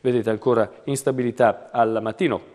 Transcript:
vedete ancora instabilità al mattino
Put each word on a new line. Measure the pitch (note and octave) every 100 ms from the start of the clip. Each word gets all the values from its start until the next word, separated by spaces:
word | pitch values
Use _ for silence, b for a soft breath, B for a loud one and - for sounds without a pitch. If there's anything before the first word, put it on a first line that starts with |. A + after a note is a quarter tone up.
vedete | B2+ B2 A2
ancora | A2 - A#2 G#2 B
instabilità | - C#3 - C3 B2 A2+ A#2 G2+ -
al | B2 A2+ A2+
mattino | A2 A2 F3 F#2+ -